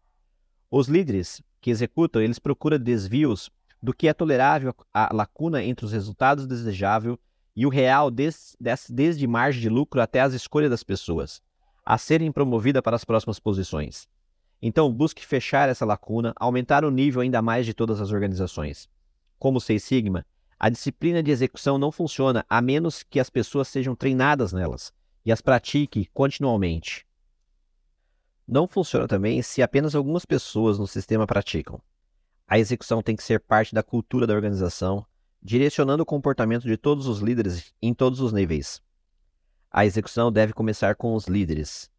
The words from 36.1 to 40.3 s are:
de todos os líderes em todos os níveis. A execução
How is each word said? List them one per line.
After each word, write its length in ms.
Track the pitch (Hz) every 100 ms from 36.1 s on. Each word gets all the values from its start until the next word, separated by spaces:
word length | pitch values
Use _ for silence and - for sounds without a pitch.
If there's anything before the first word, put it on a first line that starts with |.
| 147 143 131 113 117
de 120 | 123 110
todos 300 | 147 147 135
os 140 | 101
líderes 520 | 104 123 98 87 - _
em 140 | 117
todos 260 | 120 131 131
os 120 | 127
níveis. 500 | 104 87 78 - - _ _ _ _ _ _ _ _ _
A 160 | - 104
execução 440 | 104 98 120 117